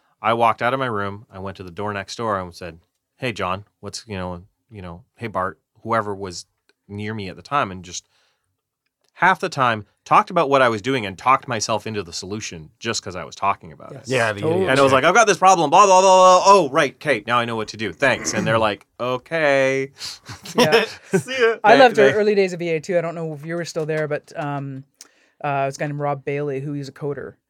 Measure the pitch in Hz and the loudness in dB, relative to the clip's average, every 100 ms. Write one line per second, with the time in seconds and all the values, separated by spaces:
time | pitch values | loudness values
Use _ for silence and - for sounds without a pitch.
0 | _ _ 107 117 117 104 120 135 131 104 | _ _ -2 2 2 2 -2 -2 -4 -6
1 | 101 101 117 98 95 95 92 85 104 101 | -6 -10 -16 -14 -14 -14 -14 -10 -8 -8
2 | 95 - 117 98 90 - 90 80 _ _ | -10 -8 -4 -4 -6 -12 -16 -18 _ _
3 | _ _ 127 104 90 95 104 _ 101 - | _ _ -8 -6 -6 -6 -10 _ -16 -14
4 | - 95 90 87 98 _ _ 107 90 85 | -12 -10 -8 -10 -16 _ _ -18 -16 -18
5 | _ _ 113 92 92 - _ _ 113 113 | _ _ -8 -6 -6 -8 _ _ -2 -2
6 | 104 98 98 85 - _ _ _ - 101 | -2 -6 -10 -12 -18 _ _ _ -14 -10
7 | 107 110 95 85 - 143 110 92 87 87 | -8 -8 -10 -14 -6 -4 -4 -8 -14 -16
8 | - _ _ _ _ _ _ _ _ _ | -18 _ _ _ _ _ _ _ _ _
9 | _ - 175 185 185 143 127 110 104 _ | _ -2 0 0 -4 0 0 0 -6 _
10 | - 165 214 175 139 135 127 110 113 135 | 0 2 2 0 2 4 4 0 -2 -4
11 | 98 95 135 135 - 113 - 107 113 107 | -6 -4 0 0 -2 -6 -4 -4 -4 -8
12 | 87 - 92 107 - 87 78 _ 113 110 | -8 -12 -10 -10 -10 -14 -18 _ -8 -6
13 | 104 90 71 - 98 95 87 73 - 127 | -8 -12 -14 -4 -4 -4 -10 -20 -20 -16
14 | 117 131 113 101 156 175 185 131 139 131 | -4 0 0 -2 -2 0 2 4 4 4
15 | 156 208 220 180 185 185 147 175 202 185 | 4 4 4 4 4 4 6 6 8 6
16 | 190 185 185 180 180 196 147 147 139 - | 8 8 8 8 8 6 4 0 -2 -2
17 | 156 117 107 120 117 113 107 104 107 85 | -2 -2 0 -2 0 -4 -8 -8 -8 0
18 | 135 107 107 110 107 113 110 101 _ - | 0 0 -2 -4 0 0 0 -2 _ -10
19 | 120 127 - 165 151 139 135 135 135 - | -6 -6 -6 -2 2 2 2 -2 -6 -12
20 | - - - - - - 151 214 - - | -16 -16 -18 -18 -6 0 2 2 0 -6
21 | - 190 - 262 226 - 208 247 254 - | -4 -4 -2 0 0 2 6 8 8 6
22 | - 208 214 202 190 175 175 160 147 175 | 4 4 2 2 0 -2 -4 -4 -2 -2
23 | 165 170 160 151 156 170 160 170 156 156 | -2 -6 -10 -10 -8 -8 -6 -6 -4 -4
24 | 151 147 - 165 147 143 139 135 139 _ | -4 -6 -8 -10 -8 -6 -8 -12 -16 _
25 | - _ _ _ 147 139 139 139 151 147 | -20 _ _ _ -4 -2 -2 -4 -6 -4
26 | 147 143 147 143 147 135 143 143 135 - | -4 -4 -6 -6 -4 -6 -8 -8 -10 -10
27 | 143 135 - - _ | -10 -10 -12 -18 _